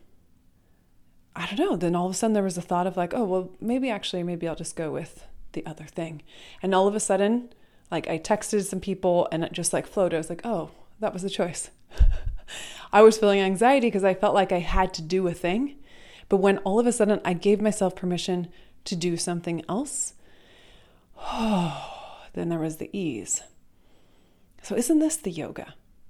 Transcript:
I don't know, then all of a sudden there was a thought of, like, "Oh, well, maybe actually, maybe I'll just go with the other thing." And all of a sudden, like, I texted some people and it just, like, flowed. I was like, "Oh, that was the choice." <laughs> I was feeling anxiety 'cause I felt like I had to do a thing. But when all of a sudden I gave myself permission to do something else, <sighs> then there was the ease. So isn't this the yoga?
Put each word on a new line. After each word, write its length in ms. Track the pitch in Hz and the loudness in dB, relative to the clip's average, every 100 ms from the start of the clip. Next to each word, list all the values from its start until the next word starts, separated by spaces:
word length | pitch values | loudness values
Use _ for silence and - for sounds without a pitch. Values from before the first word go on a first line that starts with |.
| - - _ _ _ _ _ _ _ _ _ _ _ 170 | -20 -20 _ _ _ _ _ _ _ _ _ _ _ -10
I 100 | 175 | -6
don't 120 | 202 | -2
know, 180 | 381 202 | 0 0
then 200 | 175 175 | 0 0
all 100 | 180 | -2
of 60 | |
a 20 | |
sudden 200 | 185 226 | 0 0
there 80 | 214 | 2
was 160 | 190 175 | 0 -4
a 40 | |
thought 240 | - 175 185 | -2 -2 0
of, 100 | 185 | -2
like, 160 | 175 | -2
"Oh, 120 | 247 | -2
well, 260 | 202 185 185 - | 0 -2 -4 -8
maybe 300 | 214 254 262 | -4 -2 -2
actually, 320 | 202 - 180 | -4 -4 -4
maybe 240 | 175 170 170 | -4 -4 -6
I'll 80 | |
just 220 | 156 160 - | -6 -8 -6
go 160 | 156 | -6
with 340 | 139 156 - - - - | -6 -8 -14 -18 -16 -12
the 140 | 160 - | -10 -10
other 180 | 156 | -12
thing." 380 | 156 - 165 151 - - - - | -12 -10 -10 -12 -18 -20 -20 -8
And 120 | 185 | 0
all 120 | 185 202 | 4 4
of 80 | |
a 60 | 208 | 2
sudden, 520 | - 190 202 247 240 - - _ _ | 0 2 4 2 -2 -14 -20 _ _
like, 180 | 165 - | -6 -4
I 100 | 160 | -4
texted 460 | - 208 - 208 | 0 -2 0 -2
some 160 | 190 190 | -2 -4
people 480 | 196 190 185 175 - | -6 -2 2 2 2
and 120 | 160 | -2
it 80 | 160 | -4
just, 200 | - 165 | -4 -2
like, 140 | 156 - | -2 -2
flowed. 280 | 214 180 | 0 0
I 40 | 165 | 0
was 120 | 160 | -4
like, 120 | 170 | -8
"Oh, 260 | 233 190 151 - - - | -4 -4 -6 -12 -20 -6
that 120 | 214 | -6
was 100 | 180 | -4
the 80 | 190 | -4
choice." 400 | - 175 - - - - | -2 -4 -4 -12 -16 -6
<laughs> 1000 | - - - - - - - - - - | 4 6 6 0 -6 -8 -14 -14 -14 2
I 100 | 208 | 8
was 160 | 220 220 | 10 8
feeling 220 | 208 196 | 4 4
anxiety 500 | 190 190 240 277 233 | 2 4 4 6 4
'cause 140 | 196 | 2
I 100 | 196 | 2
felt 200 | 185 208 | 2 2
like 180 | 196 185 | 4 2
I 80 | 180 | 0
had 340 | 160 190 185 | 2 2 2
to 80 | 170 | -2
do 240 | 160 185 180 | -2 0 0
a 80 | |
thing. 420 | 170 175 208 285 - - - - - - | -2 -2 0 -2 -6 -20 -20 -20 -20 0
But 80 | 196 | 4
when 200 | 196 196 | 4 4
all 200 | 196 214 | 2 2
of 80 | 240 | 2
a 60 | |
sudden 280 | 226 208 202 | 2 2 2
I 80 | 185 | 0
gave 280 | 170 202 202 | 0 2 2
myself 360 | 214 202 185 185 | 2 2 0 -2
permission 520 | 180 175 - 180 170 - - - | -4 -4 -2 -4 -6 -12 -20 -18
to 100 | - | -8
do 220 | 175 175 165 | -4 -2 -2
something 480 | - 170 175 165 - | -4 -4 -4 -6 -4
else, 460 | 196 294 - - - - - - - - - - _ _ - | -6 -4 -6 -8 -12 -20 -20 -20 -20 -20 -20 -20 _ _ -14
<sighs> 180 | - - 220 190 165 143 - - - - - | -8 -4 0 0 0 -4 -12 -16 -20 -20 -14
then 140 | - 170 | -8 -4
there 100 | 165 | -2
was 180 | 160 156 | -4 -6
the 140 | - | -10
ease. 500 | 196 165 110 90 - - _ - _ _ - _ _ _ _ _ - | -6 -6 -6 -6 -8 -8 _ -20 _ _ -20 _ _ _ _ _ -18
So 140 | - 226 | -4 -2
isn't 240 | 247 311 | 2 4
this 160 | 311 - | 2 0
the 140 | 196 | -6
yoga? 440 | 165 127 - - - _ - | -8 -8 -10 -14 -18 _ -20